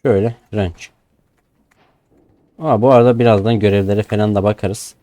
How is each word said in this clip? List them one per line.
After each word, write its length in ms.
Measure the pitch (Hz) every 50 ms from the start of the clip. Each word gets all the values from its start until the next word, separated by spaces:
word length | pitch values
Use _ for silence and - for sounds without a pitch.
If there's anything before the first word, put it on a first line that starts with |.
| _
Şöyle 300 | 139 107 98 104 120 117 _ _ _
wrench. 360 | - 104 98 90 85 _ - - _ _ _ _ _ _ _ _ _ _ _ _ _ _ _ _ _ _ _ _ _ _ _ _ _ _ _ _ _ _ _ _ _ -
Aa, 220 | 160 156 127 104
bu 100 | 113 135
arada 280 | 131 120 117 123 120 113
birazdan 400 | 120 117 110 98 98 113 117 107
görevlere 440 | 104 104 98 101 98 95 101 104 104
falan 320 | - 110 104 107 104 104
da 80 | 101 95
bakarız. 520 | 104 107 - - 92 101 - - - _ _